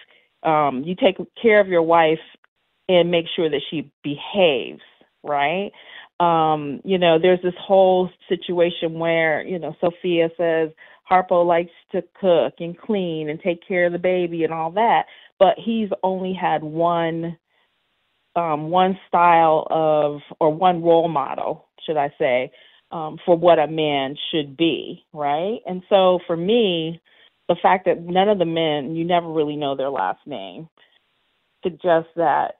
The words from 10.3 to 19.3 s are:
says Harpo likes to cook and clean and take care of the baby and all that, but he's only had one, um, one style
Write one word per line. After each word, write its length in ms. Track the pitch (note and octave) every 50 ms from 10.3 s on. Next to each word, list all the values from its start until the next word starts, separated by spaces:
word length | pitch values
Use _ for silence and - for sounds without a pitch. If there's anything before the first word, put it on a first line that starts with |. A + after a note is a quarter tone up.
| E3 -
says 320 | F3 E3 D#3+ D#3+ D#3+ D#3 D#3 _ - - - _ _ -
Harpo 360 | F#3 F#3 F#3 F#3 F#3+ F3 F3
likes 260 | F3 E3+ E3+ F3 F3 _ _ _ _
to 100 | - F#3 - - _ -
cook 320 | - F#3 E3+ D#3 A2+ C3+ - -
and 180 | E3+ E3+ F3 -
clean 500 | - - A3 G3 F#3 F3 D#3+ D#3 D#3 D3+
and 100 | D3+ E3+
take 260 | - F#3+ E3+ E3+ - -
care 200 | G3 F3+ F3 F3
of 40 |
the 60 | F3 F3
baby 440 | F3 F#3 F#3 F3+ F3+ E3+ E3+ E3 D#3+
and 100 | D3+ E3
all 180 | E3 D#3+ E3
that, 340 | E3+ G#3 A3+ A3+ F3+ D#3 - - - - - _ _ -
but 160 | F#3+ F3+ - -
he's 320 | - A3 A3+ A3+ A3 F#3+ - - -
only 280 | F#3+ F#3+ F#3 F3+ F#3 F#3
had 300 | F3+ F3+ E3 D#3+ D#3 D#3
one, 720 | D#3 D3+ D#3+ E3 E3+ E3+ E3+ E3+ E3 E3 E3 E3 E3+ E3 _ _ _ _ _ _ _ _ _ _ _ _ _ _ _ _ _ _ _ -
um, 340 | F3 E3+ E3 D3+ D3 D#3 D#3
one 280 | E3+ F#3 F#3 F#3+ F#3+ F#3 - -
style 600 | - F3 F3 F3